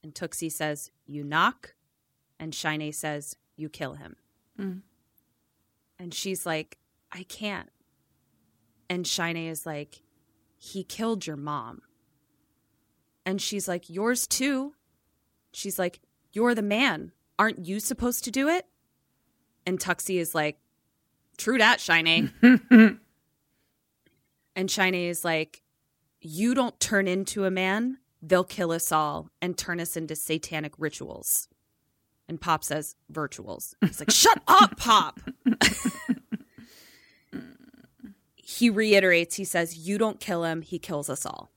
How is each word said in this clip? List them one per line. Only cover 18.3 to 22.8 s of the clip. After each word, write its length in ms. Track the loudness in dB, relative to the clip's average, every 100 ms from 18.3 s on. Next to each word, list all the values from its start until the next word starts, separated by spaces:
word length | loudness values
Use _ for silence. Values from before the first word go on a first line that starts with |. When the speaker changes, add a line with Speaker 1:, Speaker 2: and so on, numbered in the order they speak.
Speaker 1:
do 180 | -2 0
it?" 180 | 0 -2 _ _ _ _ _ _ _ _ _ -6
And 120 | -6
Tuxie 400 | -2 -4 -2 -2
is 160 | -2
like, 240 | -2 -2 -4 _ _ _ _ _ _ _ -8
"True 180 | -2 4
dat, 200 | 4 4
Shinae." 540 | 4 2 4 2 2 6
Speaker 2:
<laughs> 560 | 8 8 10 12